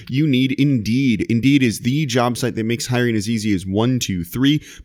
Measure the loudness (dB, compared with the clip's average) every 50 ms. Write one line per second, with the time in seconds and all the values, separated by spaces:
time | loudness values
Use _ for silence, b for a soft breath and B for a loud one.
0 | -12 B -2 0 0 2 2 2 2 0 2 2 2 2 2 0 0 0 0 2
1 | 2 2 2 0 0 0 0 2 2 4 4 4 4 2 0 0 -2 -2 0 0
2 | -2 0 0 0 0 0 0 -2 -2 -4 -2 -2 -2 -2 -2 -4 -2 -2 0 0
3 | 0 0 0 -2 -2 -2 -2 -2 0 0 0 0 -2 -2 -2 0 0 2 0 0
4 | -2 -2 -4 -4 -4 -6 -2 0 2 2 2 2 B B B B B